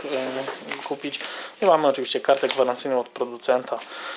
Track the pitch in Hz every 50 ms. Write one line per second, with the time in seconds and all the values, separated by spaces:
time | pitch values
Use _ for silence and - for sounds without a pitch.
0 | - 143 147 131 131 131 127 131 135 139 135 - - 113 - - - - 143 139
1 | - 143 - - - - - - - - - - - 185 160 156 151 139 135 -
2 | - - - 127 - - 139 - 139 123 - 135 123 127 123 - - 139 131 123
3 | 120 - - - 127 123 120 117 - - 127 127 123 - 127 113 - - - -
4 | - - -